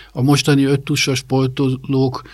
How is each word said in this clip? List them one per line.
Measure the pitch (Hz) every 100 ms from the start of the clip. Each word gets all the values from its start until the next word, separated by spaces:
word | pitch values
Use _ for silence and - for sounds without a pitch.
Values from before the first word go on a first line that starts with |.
| -
a | -
mostani | 135 143 - 139
öt | 135 139 143
usa | 143 143
sportolók, | 131 - 131 131 131 135 127 - 135 131 127 -